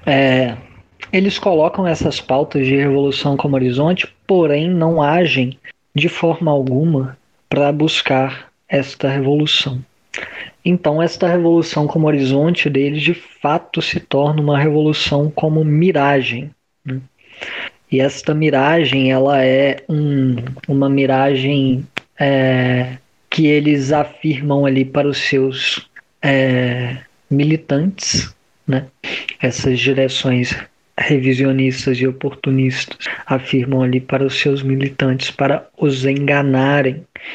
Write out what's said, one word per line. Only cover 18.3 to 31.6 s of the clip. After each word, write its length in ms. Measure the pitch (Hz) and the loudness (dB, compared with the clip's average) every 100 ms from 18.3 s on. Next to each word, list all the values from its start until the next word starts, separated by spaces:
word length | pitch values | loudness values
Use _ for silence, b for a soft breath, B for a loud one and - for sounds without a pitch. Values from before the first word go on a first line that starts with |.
miragem, 760 | 151 156 139 139 170 143 135 131 | 0 2 2 2 2 2 2 2
ela 320 | 131 135 139 | 2 2 2
é 400 | 131 131 139 131 - | 2 4 2 -2 -4
um, 480 | 151 147 139 131 120 123 131 - | -2 0 0 0 -2 -4 -10 -2
uma 200 | 139 139 | 0 2
miragem, 1000 | 139 135 131 139 135 135 143 135 127 - - - - | 2 2 2 2 2 0 0 2 0 -4 -14 -16 -2
é, 800 | 139 135 131 127 127 123 127 127 _ _ _ | 0 2 2 2 2 0 -2 -8 _ _ _
que 160 | - 156 | 0 2
eles 460 | 147 147 147 135 | 4 2 0 2
afirmam 760 | 147 147 - 156 135 147 143 139 | 0 -2 -4 -4 -2 -2 0 2
ali 180 | 135 | 2
para 240 | 131 143 143 | 0 0 0
os 100 | 139 | -2
seus, 680 | - 139 131 131 - - - - _ _ | -2 0 0 -2 -6 -6 -10 -20 _ _
é, 760 | 143 135 131 127 123 123 123 127 - _ _ | 0 2 2 2 0 -2 -6 -8 -14 _ _
militantes, 1040 | 139 147 156 - 143 180 190 - - - - _ _ - | 0 2 0 0 -2 -2 -4 -4 -4 -6 -14 _ _ -4
né? 200 | 131 - _ - B B B | -4 -4 _ -12 B B B
Essas 380 | 127 117 135 127 | -4 -2 -2 0
direções 800 | 135 135 135 131 135 123 123 - - _ _ - | 0 0 0 -2 0 0 -2 -6 -10 _ _ -6
revisionistas 1000 | 131 143 131 127 135 135 | 0 0 2 0 0 2